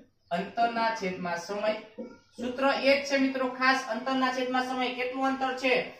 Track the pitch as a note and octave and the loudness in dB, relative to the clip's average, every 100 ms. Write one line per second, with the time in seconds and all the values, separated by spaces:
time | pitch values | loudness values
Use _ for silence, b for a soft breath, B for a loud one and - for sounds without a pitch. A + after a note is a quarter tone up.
0 | - _ - F3 G3+ A#3 A#3 A3+ A3+ G3+ | -20 _ -6 -4 -4 2 2 4 0 0
1 | F#3 F3+ F3+ F3 - G#3 G#3+ A#3 - - | -4 -4 -4 -4 -4 -2 -2 -2 -6 -14
2 | - - _ - B3 B3 C4+ A3 C4+ C#4 | -14 -14 _ -8 -6 0 2 4 4 4
3 | - C#4 C4 C4 B3+ C4 C4 B3+ - A#3 | 2 2 2 2 -2 2 2 2 0 -4
4 | C4 C4 B3+ B3+ B3+ B3+ B3+ B3+ B3 B3 | -2 0 0 0 0 0 -2 -2 -2 -2
5 | B3 C4+ C4+ B3+ C4 B3+ C4 A#3+ - - | -4 0 0 0 -2 0 2 2 0 -12